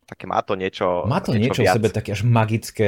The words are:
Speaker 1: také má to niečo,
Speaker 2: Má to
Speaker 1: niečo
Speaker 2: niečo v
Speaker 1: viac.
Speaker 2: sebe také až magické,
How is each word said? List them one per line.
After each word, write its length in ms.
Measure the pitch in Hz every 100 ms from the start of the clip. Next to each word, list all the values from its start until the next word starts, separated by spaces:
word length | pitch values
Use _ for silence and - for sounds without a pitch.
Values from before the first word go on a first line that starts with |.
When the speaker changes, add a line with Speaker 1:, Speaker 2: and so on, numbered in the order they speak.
Speaker 1:
také 220 | _ - 92
má 160 | 101
to 120 | -
niečo, 520 | 98 95 - 98 87 95
Speaker 2:
Má 120 | 156
to 160 | -
Speaker 1:
niečo 80 | 123
Speaker 2:
niečo 180 | 120 -
v 40 | 107
Speaker 1:
viac. 100 | 113
Speaker 2:
sebe 120 | 110
také 200 | - -
až 80 | 98
magické, 680 | 113 117 107 113 - -